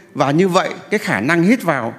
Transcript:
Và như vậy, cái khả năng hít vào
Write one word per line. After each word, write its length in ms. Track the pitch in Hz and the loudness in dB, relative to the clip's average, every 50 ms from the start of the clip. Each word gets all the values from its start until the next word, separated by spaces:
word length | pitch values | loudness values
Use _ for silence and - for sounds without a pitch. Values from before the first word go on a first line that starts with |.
| - - - | -20 -12 -4
Và 180 | 127 143 135 | -2 0 2
như 160 | 143 170 196 | 2 2 2
vậy, 220 | 185 170 185 160 - - - - - | 2 2 0 0 -2 -6 -10 -6 -4
cái 80 | 202 | -4
khả 240 | 214 - 196 135 95 | -4 -2 -2 -2 -2
năng 220 | 107 147 170 170 165 | 0 0 0 2 4
hít 200 | 196 262 254 196 | 2 2 2 0
vào 300 | 170 147 131 113 117 120 | -2 -2 -2 -4 -6 -8